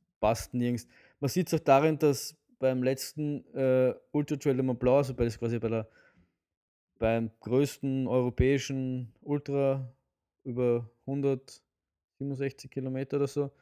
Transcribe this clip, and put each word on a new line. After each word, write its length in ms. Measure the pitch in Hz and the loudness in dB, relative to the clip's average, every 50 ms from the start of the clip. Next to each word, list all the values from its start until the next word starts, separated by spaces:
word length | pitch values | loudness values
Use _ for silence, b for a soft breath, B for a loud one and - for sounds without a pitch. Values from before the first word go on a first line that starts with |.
| _ _ _ _ | _ _ _ _
passt 340 | - 107 117 - - - - | 0 0 0 0 -4 -6 -4
nirgends. 320 | 123 120 120 120 113 - b b b b b b _ | -2 -2 -2 -2 -4 -6 b b b b b b _
Man 100 | - 135 | -6 -4
sieht's 240 | - 180 180 - - | -2 -2 -2 0 -2
auch 60 | 156 | 0
darin, 400 | - - 135 139 151 160 156 147 | 4 6 6 6 6 4 2 4
dass 380 | 156 147 139 - - - - _ _ _ _ _ | 2 2 2 2 -4 -10 -14 _ _ _ _ _
beim 220 | - 131 131 127 123 | 0 0 0 0 0
letzten, 640 | 131 135 135 - - - 151 151 147 147 - - _ - | 0 -2 -2 -4 -8 -8 -6 -4 -4 -4 -6 -8 _ -4
äh, 400 | 135 135 131 131 127 127 127 - - - _ - | -2 0 2 4 4 4 2 0 -2 -8 _ -2
Ultra 240 | 147 147 - 151 | -2 -2 -2 -4
Trail 200 | 135 - 147 131 | -2 0 0 0
du 60 | 123 135 | 2 0
Mont 160 | 131 123 113 | 0 -2 0
Blanc, 200 | - 123 127 139 | 4 4 4 4
also 160 | 143 127 127 | 4 2 0
bei, 100 | - 120 | -2 -2
das 140 | 117 110 - | -2 -2 -2
quasi 200 | - 117 117 117 | -4 -4 -2 -2
bei 100 | 117 113 | -2 -2
der, 200 | 113 110 107 b b b b b b b b b b _ _ _ _ _ _ _ _ _ _ _ _ - | -2 -2 -4 b b b b b b b b b b _ _ _ _ _ _ _ _ _ _ _ _ -2
beim 320 | 113 110 113 113 113 110 - _ | 0 2 2 0 0 -4 -8 _
größten 680 | - 104 117 131 143 131 - - - 139 131 135 131 | -4 0 2 2 2 2 -2 -4 -4 -4 -2 -2 -2
europäischen 1080 | 110 117 127 123 127 117 - 127 131 139 135 127 - 139 135 131 127 127 127 127 117 - _ | 0 0 0 0 0 2 2 2 2 2 0 0 -4 -6 -6 -4 -4 -6 -6 -8 -10 -14 _
Ultra 720 | - - 147 147 143 - 139 139 139 135 135 139 131 120 123 _ _ _ _ _ _ _ _ _ - | -8 -6 -6 -4 -4 -4 -2 0 2 0 0 -2 -4 -10 -14 _ _ _ _ _ _ _ _ _ -10
über 440 | 139 120 123 123 123 120 120 117 110 _ _ _ | -8 -4 0 2 2 2 0 -2 -6 _ _ _
hundertsiebenundsechzig 1600 | - 139 143 139 139 135 131 - - - - _ _ _ _ _ _ _ _ _ _ _ - 139 139 139 131 139 139 135 - - 131 | -6 -4 -2 0 -2 -2 -2 -6 -12 -20 -20 _ _ _ _ _ _ _ _ _ _ _ -10 -8 -8 -6 -4 -6 -6 -6 -8 -16 -12
Kilometer 460 | - 139 131 131 131 131 135 135 - | -10 -8 -6 -6 -6 -6 -6 -4 -2
oder 100 | 143 143 | -2 -2
so, 240 | 135 - 143 143 139 - _ | -2 -2 -4 -4 -4 -6 _